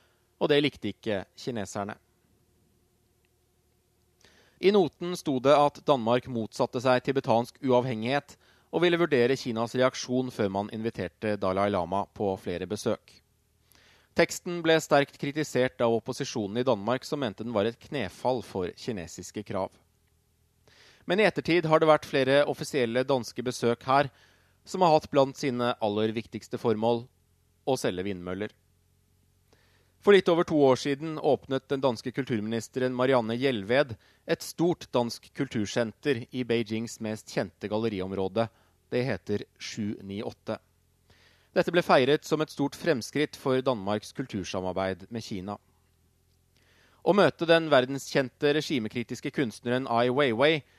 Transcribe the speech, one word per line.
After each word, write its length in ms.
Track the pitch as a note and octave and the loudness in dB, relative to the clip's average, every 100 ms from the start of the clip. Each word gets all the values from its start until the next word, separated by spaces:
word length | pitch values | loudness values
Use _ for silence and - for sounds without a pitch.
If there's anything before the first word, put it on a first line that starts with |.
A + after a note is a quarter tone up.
| _ _ _ - | _ _ _ -4
og 120 | E3 | 2
det 100 | C#3+ | 4
likte 280 | D3 - G#2 | 2 -2 -8
ikke 340 | - - G2+ F2+ - | -8 -4 -4 -6 -12
kineserne. 580 | - A#2 F#2+ - G2+ - _ _ _ _ _ _ _ _ _ _ _ _ _ _ _ _ _ _ _ _ _ _ _ _ _ - | -10 -8 -6 -6 -8 -10 _ _ _ _ _ _ _ _ _ _ _ _ _ _ _ _ _ _ _ _ _ _ _ _ _ -2
I 100 | F#3 G3+ | 4 4
noten 420 | E3+ - F3 F3+ | 4 0 -8 -6
sto 220 | - C3 | -2 0
det 140 | B2+ C#3+ | 4 6
at 260 | D3 - - | 4 2 0
Danmark 380 | C#3 A2+ B2 C3 | 2 2 0 0
motsatte 520 | A#2+ G#2+ - B2+ C3 B2+ | -6 -6 -2 -2 0 2
seg 180 | B2+ - | 2 2
tibetansk 520 | C3+ C3+ A#2 B2 - C3+ | -2 2 2 0 -4 2
uavhengighet 720 | B2 B2+ A2 A2+ C#3+ - - _ _ _ | 2 2 -4 -2 -2 -4 -14 _ _ _
og 140 | D#3+ F3 | 0 2
ville 140 | E3+ | 2
vurdere 340 | E3+ C#3 A#2+ C3+ | 2 4 4 2
Kinas 320 | C3+ A2+ A#2 B2+ | -2 -4 -2 2
reaksjon 540 | B2+ - - B2+ B2+ | 2 0 -4 -2 -2
før 200 | - G#2 | -2 -2
man 160 | G2 G#2 A2 | -2 -4 -6
inviterte 580 | A2+ - F2+ - A2 G#2 | -6 -6 -8 -6 -4 -2
Dalai 300 | G2 F#2 G#2 | -2 0 0
Lama 320 | G2 E2+ G2 G2+ - | 0 -2 -4 -6 -4
på 140 | G#2 F#2+ | -4 -4
flere 300 | - F2 F2+ | -4 -6 -6
besøk. 460 | G#2 - G#2 _ - _ _ _ _ _ _ _ _ _ - | -6 -4 -4 _ -20 _ _ _ _ _ _ _ _ _ 0
Teksten 460 | E3+ - - F3 | 0 0 -8 -2
ble 140 | E3 D#3+ | 2 2
sterkt 340 | - D3 C#3 - | 4 2 2 -2
kritisert 600 | D3 C#3+ D3+ C3+ B2+ - | -6 -4 -2 0 0 0
av 140 | A#2+ A2+ | 0 0
opposisjonen 640 | - B2+ C3+ A#2+ G2+ A2 | -2 -8 -6 -6 -4 -2
i 60 | B2+ | 0
Danmark, 400 | A2+ G2+ B2+ - | 0 0 -4 -4
som 160 | D3 | -4
mente 200 | C3 F#2+ A2+ | -4 -6 -4
den 80 | A#2 | 0
var 120 | G#2 | 0
et 140 | A#2 | -2
knefall 640 | - C#3+ G2 - B2 B2+ - | -8 -8 -6 -6 -2 -2 -4
for 260 | G2+ F2+ - | -6 -6 -8
kinesiske 680 | - G#2+ E2 - F2+ - G#2 | -10 -8 -10 -14 -14 -12 -8
krav. 220 | G2+ G2 _ _ _ _ _ _ _ _ _ _ - - _ - | -6 -6 _ _ _ _ _ _ _ _ _ _ -20 -20 _ -4
Men 160 | F3+ | 2
i 40 | G#3 | 2
ettertid 400 | - C#3+ F3+ D#3+ | 2 0 0 4
har 140 | D#3 | 4
det 80 | D#3+ | 6
vært 160 | D3+ - | 4 2
flere 380 | C#3+ C3 C#3 C#3+ | 0 2 4 2
offisielle 520 | D3 D#3 D3+ A#2+ A#2 C3 | -2 -6 -2 0 0 0
danske 360 | C3+ A2+ - | -2 -4 -8
besøk 440 | A#2+ B2 A#2+ A#2 - | -6 -2 -2 -2 2
her, 220 | C3+ C#3 - _ _ _ _ | 2 2 -4 _ _ _ _
som 220 | - F#3 F3+ | -10 0 4
har 80 | |
hatt 180 | D#3 - | 4 2
blant 280 | C#3+ C3+ C3+ | 2 2 0
sine 340 | D3 B2 A#2+ - | -4 -2 -2 0
aller 300 | A2 G#2 A2 A2 | -2 0 -2 -2
viktigste 460 | G#2+ A2 - A#2+ | -8 -10 -10 -4
formål 460 | A#2+ G#2+ A2+ A#2+ B2 _ _ _ _ _ - | 0 0 2 0 -4 _ _ _ _ _ -4
å 120 | C3 | -2
selge 240 | C3 F2+ F#2+ | -2 -4 -6
vindmøller. 460 | F#2 F2+ F#2 G#2 _ _ _ _ _ _ _ _ _ _ _ _ _ _ _ | -6 -8 -8 -8 _ _ _ _ _ _ _ _ _ _ _ _ _ _ _
For 160 | - G3+ | 6 6
litt 140 | F#3 | 6
over 140 | E3 F3 | 2 2
to 80 | D#3+ C#3 | 4 6
år 140 | B2+ | 4
siden 380 | D3 C#3 D#3+ D#3 | 2 -4 -6 -4
åpnet 480 | D#3 B2+ - C3+ - | 0 0 0 -6 -4
den 140 | C#3 C3+ | -2 0
danske 280 | A2+ C3 A#2+ | -2 -6 -6
kulturministeren 800 | C3 A#2 G#2+ A2+ - C3 B2+ B2+ | -4 -4 -2 -6 -6 -4 -2 0
Marianne 380 | B2+ C3 A2 A#2+ | 2 2 2 -2
Jelved 560 | C#3 A#2+ G2 B2 D3 A2 _ _ - | -2 -2 0 0 0 -4 _ _ -6
et 200 | E3 - | -6 -6
stort 420 | - E3+ E3 - B2+ | -2 -2 -2 -2 -2
dansk 300 | A#2+ - - - | -2 -4 -12 -8
kultursenter 840 | C#3 - G#2 - A#2 - D3 B2 A#2+ | -6 -4 -4 -2 -4 -4 -2 -2 -4
i 140 | B2+ B2 | -8 -2
Beijings 540 | A#2 G#2+ A2 A2+ - A2 | -2 -2 -6 -6 -8 -8
mest 240 | G#2+ - - | -8 -8 -6
kjente 340 | G2+ - G#2 | -6 -8 -6
galleriområde. 800 | G#2+ A2+ G2+ F#2 G2 F#2+ F#2+ A2+ _ _ _ _ | -4 -2 -4 -6 -4 -4 -2 -2 _ _ _ _
Det 140 | B2 B2+ | -4 -2
heter 400 | G2 - G#2 - - | -4 -4 -6 -6 -16
Sju 400 | - - G#2 - | -14 -8 -6 -8
ni 200 | G2 G2 - | -10 -10 -10
åtte. 320 | - - A2 _ _ _ _ _ _ _ _ _ | -12 -10 -10 _ _ _ _ _ _ _ _ _
Dette 220 | - F3 F3 | -2 2 2
ble 80 | E3 | 6
feiret 400 | E3+ B2+ D3+ - | 6 6 2 2
som 160 | D3+ | -2
et 120 | D#3 | -2
stort 260 | - - - | -2 -4 -2
fremskritt 580 | E3+ C#3 - C#3+ D3 - | -2 -2 -2 -4 -4 -4
for 240 | C#3 C3 | 0 0
Danmarks 540 | C3 A#2+ G2 G#2+ - - | 0 -2 -2 -4 -4 -10
kultursamarbeid 880 | C3 G#2 F2 G2 F#2 F2+ F#2+ F#2+ F#2+ | -8 -6 -6 -6 -4 -2 -2 -4 -8
med 140 | A#2 - | -12 -10
Kina. 320 | G2+ F#2 G#2 _ _ _ _ _ _ _ _ _ _ _ _ _ _ | -10 -8 -12 _ _ _ _ _ _ _ _ _ _ _ _ _ _
Å 100 | - | 0
møte 360 | G3 E3 - E3 | 4 4 4 4
den 200 | E3 D#3+ | 4 6
verdenskjente 840 | C#3+ B2+ C#3 - D#3 B2+ - D3 D3 | 4 4 -2 -4 -2 -2 -2 0 0
regimekritiske 800 | C#3+ D3 G#2+ B2 A#2 A#2+ D3+ - | -2 -4 -4 -6 -8 -8 -8 -4
kunstneren 540 | B2+ - A#2+ B2 C3 | -4 -4 -2 -2 0
Ai 180 | A#2 B2 | 2 2
Weiwei 540 | B2+ C#3+ A2 C#3+ D#3+ - | 2 2 4 2 2 -2